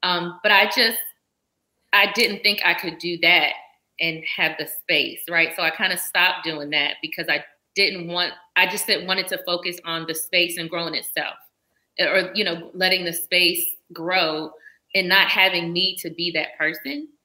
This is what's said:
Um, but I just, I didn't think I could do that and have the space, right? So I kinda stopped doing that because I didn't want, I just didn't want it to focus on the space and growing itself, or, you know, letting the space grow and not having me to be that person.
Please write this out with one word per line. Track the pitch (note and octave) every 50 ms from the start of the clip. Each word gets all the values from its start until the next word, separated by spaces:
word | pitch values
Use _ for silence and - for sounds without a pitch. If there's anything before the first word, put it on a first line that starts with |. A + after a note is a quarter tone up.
| -
Um, | F3+ F3+ F3 F3 F3 - - -
but | G#3 G#3+
I | G3 G#3
just, | G#3+ - - A#3+ A3+ A3+ - - - - _ _ _ _ _ _ _ _ _ _ _ _ _ _ _ -
I | G3+ G3 G#3+ -
didn't | G#3+ A#3 G#3 G3+ G3 -
think | G#3 G3+ - -
I | F3 F3
could | - - F3+ E3 -
do | - F3 F3 E3+ E3+
that | E3 F3 E3+ D3+ D3 - - - - _ _ _ _ _ _
and | E3 E3 D#3+ D#3+ D#3+ - -
have | - F3+ D#3+ D#3+ -
the | D#3 - - - -
space, | - F3 D3+ C3+ - - - - -
right? | E3+ E3+ E3 D#3+ -
So | - F3
I | D#3+
kinda | - - F#3 F#3 F#3 F3
stopped | - - - F#3 F3 F3+ - - -
doing | E3 D#3+ D3+ D3 D3
that | D3+ D3+ C#3+ D3 - - -
because | D#3+ - - E3 D#3
I | D3+ D3 - - _ _ _ _ _
didn't | - G3 E3+ G3 F#3 E3+ E3
want, | E3+ F3 F3 D#3+ - - - _ _
I | F#3 F3+
just | F#3 F#3+ G#3 -
didn't | - G#3+ - F3
want | F3+ F#3 F#3+
it | F3+ F#3
to | G3 F#3 -
focus | - F3 F3 F3 F#3 F3 - -
on | E3+ E3 E3 D#3+
the | D#3+ D#3+
space | D#3+ - - - F3+ F3 F3 F3 F3+
and | E3 D#3+
growing | E3+ E3+ E3+ E3 D#3
itself, | B2+ - - - - D3 - - - _ _ _ _ _ _ _ _ _ _ _ -
or, | F#3 D3+ D3+ F#3+ F#3 F3+ -
you | G#3 G#3
know, | F#3 E3+ E3+ - - -
letting | F#3 F#3 F#3 F#3+ F#3 F3+
the | E3+ E3+
space | - - - - F3+ F3+ E3+ F#3 - - - - - _ _ F3
grow | - E3 E3+ F#3 F#3 F3 D#3+ D#3 D#3 D#3+ D#3 - - _ - _ _ _ _ -
and | G3 F#3+ F3+
not | F#3 G3 F#3 F#3
having | - - F#3+ F#3+ F#3 F3 E3+ E3+ E3+
me | E3+ F#3 F#3+ F#3 -
to | - E3+
be | D#3+ - E3+ F3 E3+
that | D#3+ D3+ - - -
person. | D#3 D#3 D#3+ D#3 - - - - D3+ D#4 _ _ _